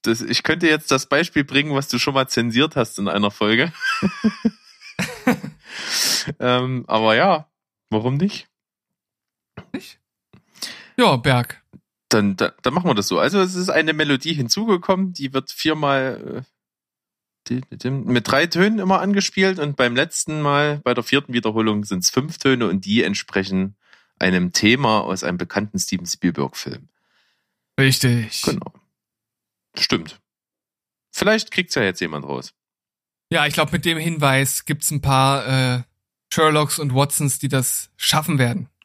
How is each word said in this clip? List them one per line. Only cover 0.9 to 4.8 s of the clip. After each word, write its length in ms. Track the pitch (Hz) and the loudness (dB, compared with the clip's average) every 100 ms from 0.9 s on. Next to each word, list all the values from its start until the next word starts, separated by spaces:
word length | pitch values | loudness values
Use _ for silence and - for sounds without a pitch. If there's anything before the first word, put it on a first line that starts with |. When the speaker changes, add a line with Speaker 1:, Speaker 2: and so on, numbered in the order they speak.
| 135 - | -2 2
Speaker 1:
Beispiel 360 | 143 170 151 | 0 2 -2
bringen, 320 | 139 135 147 135 | 0 0 0 -2
was 140 | 135 | -2
du 100 | 120 | -2
schon 140 | - | 0
mal 160 | 135 131 | 0 0
zensiert 480 | - 117 113 156 147 | 0 0 2 0 0
hast 200 | 110 - | -2 -2
in 120 | 98 | -2
einer 200 | 101 104 | 0 0
Folge. 440 | - 104 113 165 - - - | 0 0 2 0 -4 -6 -2
<laughs> 560 | 190 - 220 - 220 - _ _ | -4 -2 -2 0 -4 -4 _ _